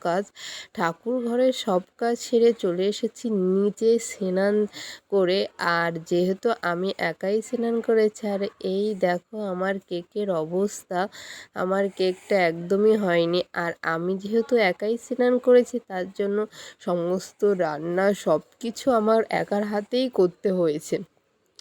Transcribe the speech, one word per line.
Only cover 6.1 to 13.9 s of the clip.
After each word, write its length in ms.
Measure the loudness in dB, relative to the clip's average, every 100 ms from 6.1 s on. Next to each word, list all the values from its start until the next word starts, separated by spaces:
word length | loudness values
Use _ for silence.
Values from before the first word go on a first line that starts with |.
| 0 0 0 -2 -2
আমি 300 | -2 -2 -4 -4
একাই 440 | -4 -4 -2 -2
স্নান 380 | -2 -4 -2 -2
করেছি, 460 | 2 2 2 0 -4
আর 160 | -4 -4 -6
এই 340 | -4 -2 -2
দেখো 460 | 0 0 0 -4 -8
আমার 380 | -6 -2 -2 -4
কেকের 520 | -6 -8 -8 -6 -2
অবস্থা, 800 | -2 -2 -2 -2 -4 -6 -4 -4 -8 -18 -20 -12
আমার 340 | -4 -2 0 0
কেকটা 480 | 0 -2 -2 0 2
একদমই 600 | 2 0 -2 2 4 4
হয়নি। 460 | 2 2 2 0 -2
আর 200 | -4 -6 -4
আমি 340 | -4